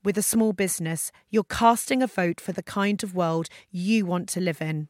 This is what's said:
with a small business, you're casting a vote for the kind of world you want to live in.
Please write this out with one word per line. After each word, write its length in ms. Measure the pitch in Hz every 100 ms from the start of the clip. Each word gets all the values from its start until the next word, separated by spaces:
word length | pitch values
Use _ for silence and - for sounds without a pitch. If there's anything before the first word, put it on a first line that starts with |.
with 140 | 202 202
a 60 |
small 320 | 202 226 220
business, 580 | 190 190 - 160 165 - _ _
you're 160 | 214
casting 580 | 196 - 233 233 - 262
a 40 | 254
vote 340 | - 175 170
for 120 | -
the 100 | 185
kind 400 | - - 202 208
of 120 | 208
world 340 | 180 170 165 165 - -
you 360 | 185 185 220 185
want 200 | 175 -
to 100 | -
live 220 | 180 156
in. 260 | 156 156 151